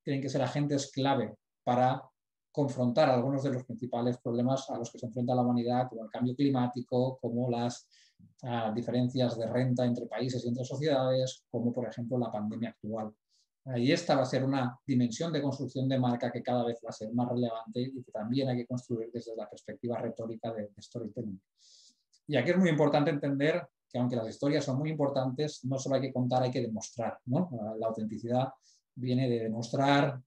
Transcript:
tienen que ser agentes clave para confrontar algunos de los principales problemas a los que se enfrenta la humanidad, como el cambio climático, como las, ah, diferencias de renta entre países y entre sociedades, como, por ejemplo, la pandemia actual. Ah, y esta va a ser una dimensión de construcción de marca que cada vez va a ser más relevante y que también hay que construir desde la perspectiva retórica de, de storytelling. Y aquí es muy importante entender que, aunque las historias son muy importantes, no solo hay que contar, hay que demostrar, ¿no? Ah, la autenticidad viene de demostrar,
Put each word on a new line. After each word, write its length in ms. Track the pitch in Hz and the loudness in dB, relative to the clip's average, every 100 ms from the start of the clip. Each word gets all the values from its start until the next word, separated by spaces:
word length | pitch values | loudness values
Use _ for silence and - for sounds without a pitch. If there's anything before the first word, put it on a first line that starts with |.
tienen 200 | - 139 | -4 -2
que 60 | 131 | -2
ser 140 | 135 | 0
agentes 480 | 127 147 147 143 - | 0 0 0 0 -2
clave 440 | - 139 123 107 - _ _ | 0 2 2 0 -6 _ _
para 400 | - 123 127 135 - _ _ _ _ | 0 4 4 2 -4 _ _ _ _
confrontar 560 | - 131 127 123 117 147 | -2 0 2 2 6 6
algunos 360 | 123 131 139 | 6 2 0
de 80 | 131 | 0
los 120 | 123 | -2
principales 540 | - 113 120 117 123 123 | -4 -8 -4 0 0 0
problemas 500 | 123 120 123 135 - | -2 0 2 0 -2
a 80 | 120 | -6
los 120 | 117 | -8
que 80 | - | -8
se 80 | 120 | -8
enfrenta 280 | 123 123 | -2 2
la 80 | 127 | 4
humanidad, 460 | 120 120 117 123 131 | 4 2 2 0 0
como 160 | 113 | -6
el 60 | 110 | -10
cambio 240 | 113 123 | -2 -2
climático, 840 | 127 139 131 123 123 120 123 127 131 | 2 2 2 0 -2 -2 0 0 -2
como 280 | 120 117 127 | -4 -2 0
las, 380 | 117 120 - - _ _ _ - _ | 0 -2 -4 -14 _ _ _ -20 _
ah, 300 | 117 117 113 | -6 -2 -2
diferencias 640 | 110 117 123 123 127 120 - | -2 -2 0 0 2 0 0
de 80 | 113 | 0
renta 380 | 120 131 123 | 2 2 2
entre 220 | 123 120 113 | 2 0 -2
países 380 | 110 131 127 | -2 -2 -2
y 40 | 120 | -2
entre 160 | 123 | -4
sociedades, 800 | 123 139 156 135 131 131 127 - _ | -4 -2 2 2 4 2 0 -4 _
como, 220 | 120 120 | -2 -2
por 140 | 120 113 | -2 -4
ejemplo, 320 | - 117 127 | -6 -4 -2
la 140 | 113 | -2
pandemia 380 | 107 107 110 117 | -2 -4 -4 -6
actual. 420 | - 107 110 107 - _ _ _ _ 135 | -8 -8 -6 -6 -10 _ _ _ _ -4
Ah, 120 | 123 | 0
y 140 | 123 | 4
esta 240 | 175 - 139 | 4 4 2
va 60 | |
a 40 | 123 | 4
ser 160 | 131 | 0
una 380 | 135 139 123 - - | 2 2 0 -4 0
dimensión 460 | 123 123 - 170 | 2 2 0 -2
de 100 | 156 | 0
construcción 440 | 143 123 127 139 131 | -2 -2 -4 -2 0
de 120 | 135 | 2
marca 340 | 123 120 123 | 2 2 -2
que 100 | 120 | -2
cada 220 | 120 123 | 0 0
vez 160 | 120 117 | 0 -2
va 40 | - | -8
a 40 | |
ser 200 | - 110 | -8 -4
más 160 | 120 123 | 0 0
relevante 520 | 123 120 113 113 120 | 0 0 -4 -6 -6
y 220 | 131 135 | -4 -6
que 80 | - | -10
también 380 | 110 107 131 131 | -8 -2 0 0
hay 80 | 123 | -2
que 100 | 120 | -2
construir 440 | 123 - 117 113 | -6 -4 -6 -4
desde 240 | 117 113 113 | -8 -8 -10
la 120 | 104 | -10
perspectiva 500 | - - 110 120 113 | -12 -14 -8 -6 -4
retórica 520 | 117 - 113 113 117 | -6 -6 -8 -8 -8
de, 100 | 113 | -6
de 200 | 104 - | -10 -14
storytelling. 580 | - 127 107 120 113 190 _ _ - - - _ _ _ - | -14 -10 -8 -8 -8 -10 _ _ -20 -20 -20 _ _ _ -2
Y 100 | 139 | 0
aquí 140 | 120 | 4
es 60 | 175 | 4
muy 140 | 180 | 4
importante 400 | 151 143 147 147 | 4 4 4 2
entender 580 | 143 139 139 147 170 - _ _ | 0 0 2 2 0 -4 _ _
que, 100 | 123 | -2
aunque 180 | 123 120 | 0 0
las 120 | 110 | -4
historias 360 | - 139 151 | -2 0 2
son 140 | 135 127 | 0 0
muy 120 | 156 | -2
importantes, 720 | 156 185 156 139 127 151 - | 0 0 2 0 -2 -4 -4
no 140 | 127 135 | -4 -2
solo 180 | 139 135 | 0 0
hay 40 | |
que 120 | 127 | 0
contar, 300 | 127 123 127 | 0 2 4
hay 80 | 127 | 2
que 120 | 131 | 0
demostrar, 560 | 120 107 - - 113 - - | -2 -4 -6 -6 -6 -6 0
¿no? 220 | 147 180 | 0 0
Ah, 240 | 117 107 110 | -4 -6 -2
la 80 | 113 | -2
autenticidad 600 | 110 110 107 117 123 135 - _ _ _ | -2 -4 -4 0 0 0 -4 _ _ _
viene 340 | - 123 123 131 | -6 0 2 2
de 120 | 117 | 2
demostrar, 800 | 110 110 117 123 135 143 139 - | 0 -4 -2 2 4 6 4 0